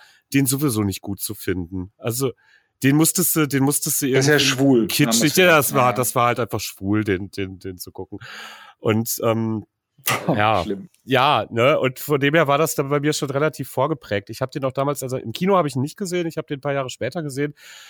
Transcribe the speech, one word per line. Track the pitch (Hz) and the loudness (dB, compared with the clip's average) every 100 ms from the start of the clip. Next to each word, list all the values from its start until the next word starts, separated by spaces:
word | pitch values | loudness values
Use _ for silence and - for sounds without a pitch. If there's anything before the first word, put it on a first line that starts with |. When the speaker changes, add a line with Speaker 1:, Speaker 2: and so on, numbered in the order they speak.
| _ _ - | _ _ -2
Speaker 1:
den | 139 131 | 0 2
sowieso | 135 147 107 | 0 0 0
nicht | 101 92 | -2 -4
gut | 104 98 | -8 -8
zu | - | -8
finden. | 104 - 92 85 92 95 _ | -8 -4 -4 -4 -8 -10 _
Also, | 113 120 135 - _ _ _ - | -6 -2 -4 -6 _ _ _ 0
den | 131 147 | 2 4
musstest | 160 - 160 160 | 4 2 0 0
du, | 147 | 0
den | 135 | 2
musstest | 135 143 156 - | 2 0 -2 -2
du | 135 | 2
Speaker 2:
Das | 131 | 2
ist | 139 | 4
ja | |
Speaker 1:
irgendwie | 143 135 | 4 2
Speaker 2:
schwul, | 131 139 123 101 | 2 4 4 4
Speaker 1:
kitschig. | - 143 113 151 | 2 2 4 2
Speaker 2:
sagen | 185 | 4
wir | 180 | 6
Speaker 1:
Ja, | |
Speaker 2:
so. | 156 | 6
Speaker 1:
das | 131 | 4
war, | 139 | 2
Speaker 2:
Ja, | 123 | 2
ja. | |
Speaker 1:
das | 120 120 127 | 2 -2 2
war | 120 | 2
halt | 120 | 2
einfach | 113 107 | -2 -4
schwul, | - - 95 107 104 | -8 -8 -2 0 0
den, | 92 98 | -2 -4
den, | - 95 90 | -8 -10 -10
den | 95 90 | -14 -14
zu | - | -16
gucken. | - 92 101 - - - - - _ | -16 -14 -16 -16 -18 -18 -20 -20 _
Und, | 117 110 117 - | 0 0 0 -2
ähm, | 113 113 110 107 - _ _ _ - | 0 0 -2 -4 -8 _ _ _ -4
Speaker 2:
<laughs> | - - | -2 0
Speaker 1:
ja. | 117 107 101 | 2 2 2
Speaker 2:
Schlimm. | 98 98 - _ - | -2 -6 -10 _ -2
Speaker 1:
Ja, | 127 139 123 101 | 2 4 2 0
ne, | 113 131 156 | 2 2 4
und | 127 127 | 0 -4
von | - 147 | -4 0
dem | 143 165 | 2 2
her | 143 | 2
war | 143 | 2
das | 160 - | 0 -2
dann | 139 | -2
bei | 147 | 0
mir | 147 | 0
schon | - 139 | -2 -4
relativ | 135 151 - 135 | -2 -2 -4 -8
vorgeprägt. | - 143 156 - 101 - | -2 -2 -2 -4 -6 -6
Ich | 113 | -8
hab | 127 | -6
den | 151 131 | -4 -4
auch | |
damals, | 139 139 143 | -2 -2 -4
also | 131 127 | -6 -6
im | 113 | -6
Kino | - 185 190 | -4 2 2
hab | 147 | 2
ich | 131 | -2
ihn | |
nicht | 143 - | -4 -6
gesehen, | 190 180 165 | -6 -4 -4
ich | 160 | -6
hab | - | -8
den | 143 | -8
ein | |
paar | 147 | -4
Jahre | 139 127 | -4 -4
später | - 117 175 | -6 -6 -6
gesehen. | 151 131 147 - - - | -8 -4 -6 -6 -20 -20